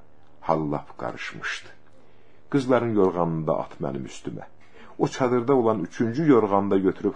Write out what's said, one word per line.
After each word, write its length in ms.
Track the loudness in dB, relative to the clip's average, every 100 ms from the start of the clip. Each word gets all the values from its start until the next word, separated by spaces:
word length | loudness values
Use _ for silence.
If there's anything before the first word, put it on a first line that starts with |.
| -18 -18 -18 -10
hal 280 | -2 0 0
lap 260 | -4 -6 -10
qarışmışdı. 720 | -10 -8 -12 -10 -8 -8 -12 -18 -18 -18 -18 -18 -18 -18 -2
"Qızların 440 | -2 4 4 4 4
yorğanını 520 | 4 4 0 0 0
da 120 | -2
at 140 | -4 -6
mənim 260 | -6 -6 -10
üstümə." 380 | -10 -10 -12 -14 -18 -18 -18 -16 -2
O 100 | -2
çadırda 460 | 2 2 2 4 4
olan 240 | 4 2
üçüncü 480 | -2 -2 -2 2 6
yorğanı 420 | 6 8 4 4
da 60 | 4
götürüb 380 | 4 2 -2